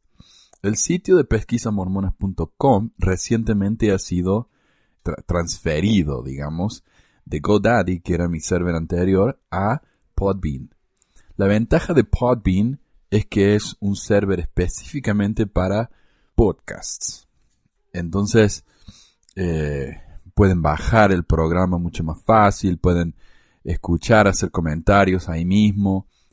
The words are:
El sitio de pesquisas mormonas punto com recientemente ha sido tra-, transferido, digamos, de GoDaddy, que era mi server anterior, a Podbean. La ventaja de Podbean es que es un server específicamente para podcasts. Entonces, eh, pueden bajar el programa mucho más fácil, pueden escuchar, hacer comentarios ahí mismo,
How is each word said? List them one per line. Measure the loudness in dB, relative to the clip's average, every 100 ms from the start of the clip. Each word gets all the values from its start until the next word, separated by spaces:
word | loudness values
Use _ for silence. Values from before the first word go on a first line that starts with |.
| _ _ -20 _ _ _
El | -4 -2
sitio | -2 -2 4 4
de |
pesquisas | 4 -2 -2 -4 -2
mormonas | -4 -4 -4 -4
punto | -4 -6 -4 -8 -2
com | 2 2 0 -2
recientemente | -2 -2 -2 -2 0 0 0 0 0
ha | 0
sido | -2 -2 0 -2 -4 _ _ _ _ _
tra-, | -8 -8 -4
transferido, | -2 -4 -6 -4 0 2 2 0 -4
digamos, | -8 -8 -8 -4 -6 -8 _ _ _ _ -10
de | -6
GoDaddy, | 0 2 2 0 0 -4
que | -2
era | -2 -2
mi | -4
server | -2 -2 -2
anterior, | -4 -4 -2 2 2 2 -2 -10
a | -4 -4 -4 _ _ _
Podbean. | -4 -2 -2 -6 -8 -12 _ _ _ _ _ _ -2
La | 2
ventaja | 2 2 0 2
de | 2
Podbean | 2 2 0 0 0 0 0 -4 _ _ -2
es | -2 0
que | 2 4
es | 2 -2 -8
un | -6
server | -4 0 2 2 -2
específicamente | -4 -4 -4 -4 -10 -8 -2 0 0 -2 -2
para | -2 -2 -2 -4 _ _ _ _
podcasts. | 2 2 2 -8 -14 -12 -10 -10 -12 _ _ _ _ _ _ _
Entonces, | -8 -4 -2 2 4 4 2 _ _ -20 -20 _ _ _ -6
eh, | -4 -2 -4 -4 -8 -12 -18 -20 -6
pueden | 2 4 4
bajar | 0 -2 2 4 4
el | 2
programa | 0 0 2 2 0 -2
mucho | -4 -6
más | -6 -6
fácil, | 2 4 4 2 -2 0
pueden | 0 2 -2 -6 -20 -20 _ _
escuchar, | -6 -6 -2 -2 4 6 6
hacer | 2 -2
comentarios | -2 -4 -2 2 2 4 0 -4
ahí | -4
mismo, | 0 2 2 2 0 -2 -6 _ _